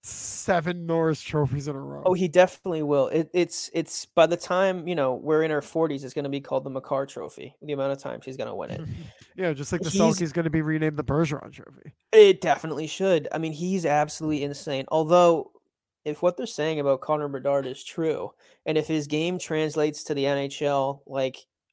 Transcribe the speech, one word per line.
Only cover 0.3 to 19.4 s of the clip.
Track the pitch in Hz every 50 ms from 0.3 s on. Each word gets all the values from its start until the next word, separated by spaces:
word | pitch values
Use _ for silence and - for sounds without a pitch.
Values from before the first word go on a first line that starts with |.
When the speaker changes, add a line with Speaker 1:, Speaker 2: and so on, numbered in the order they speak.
| - - - - 190 175 156 175 175 175 170
Speaker 1:
Norris | 165 165 165 165 160 156 -
trophies | - - - 151 147 131 127 147 135 147
in | 143
a | 135
row. | 139 139 143 143 -
Speaker 2:
Oh, | 185 180
he | 175 190 175
definitely | 143 180 180 180 - - _ 190 170 160 151
will. | 143 147 143 135 -
It, | - 160 165 156 -
it's, | 180 175 165 - - - - -
it's, | 165 160 - - - -
by | _ _ - 165
the | 160 170
time, | 170 - - 185 185 196 190 185 185 160 170
you | 180
know, | 160 139 131 127
we're | - - 143 156 156 156
in | 160
our | 156 147 143
forties, | - - 165 160 160 143 135 143
it's | 127 -
gonna | 156 143 143
be | 139 139
called | 139 - 139 135 135
the | 143
Makar | 131 131 127 - 143 135 139
Trophy, | 139 - - - - - - 65 - - _ -
the | 151 147
amount | 139 135 139 139
of | 139
times | - 139 120 113 -
he's | - 131
gonna | 135 120 117 101
win | - - -
it. | - - 160
Speaker 1:
<laughs> | - - - 165 - - _ - _ _
Yeah, | - 185 175 151
just | 131 143 -
like | - 175 196
the | 165
Speaker 2:
He's | - 196
Speaker 1:
Selke's | 208 226 208 185 175 156 -
gonna | 170 165 160
be | 151 160 156
renamed | 151 156 156 156 156 151
the | 147 139
Bergeron | 117 135 151 165 147 151 - - - 139
Trophy. | - 113 - 131 - - 156 - _ _ _
Speaker 2:
It | - 220 208 202 190 190
definitely | - 165 139 - - 160 151 135 160 156
should. | - - 190 196 185 160 143 -
I | - 156
mean, | 160 160 160
he's | 147 175 185 190 190 165
absolutely | 151 147 151 147 151 - - 160 156 151 147 139
insane. | 143 143 - - 160 143 135 135 -
Although, | - 160 160 151 175 175 175 175 170 156 - - _ - _ _ _ _ _ _ _ _ _
if | 151 151 - -
what | 175 175
they're | - 254
saying | 220 - - 151 160 160 151
about | 143 139 135 131 -
Connor | - 151 151 151 147
Bedard | 139 131 131 143 139 139 139
is | 131 127 - -
true, | - - - 165 160 147 - 90 - - _ _ _ _ _ _
and | - 156 156
if | 151 -
his | 160 156 147
game | 143 147 151 160 175 180
translates | 180